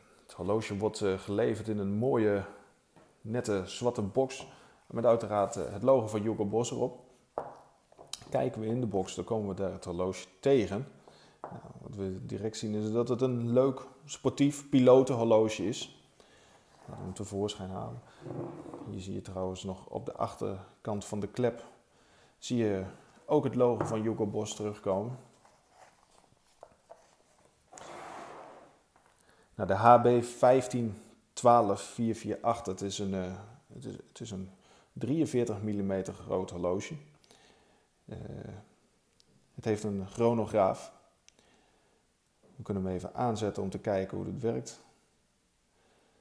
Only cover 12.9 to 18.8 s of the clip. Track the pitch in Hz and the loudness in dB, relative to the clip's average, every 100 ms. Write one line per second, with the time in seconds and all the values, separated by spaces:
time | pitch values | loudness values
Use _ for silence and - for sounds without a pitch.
12.9 | 113 117 117 131 123 117 123 135 131 - | 0 0 0 0 0 2 4 4 2 -10
13.9 | - - - 131 - 143 143 - 135 127 | -20 -18 -4 -2 2 2 2 2 6 10
14.9 | 131 135 120 117 110 110 - 95 - - | 10 8 4 6 6 6 0 -4 -4 -8
15.9 | - _ _ - - - - _ - - | -16 _ _ -20 -20 -20 -20 _ -20 -16
16.9 | 104 92 95 101 98 101 - 95 95 117 | -12 -10 -10 -6 -4 -4 -6 -10 -10 -10
17.9 | 123 - - 123 127 117 - - - | -12 -16 -18 -14 -10 -10 -12 -14 -14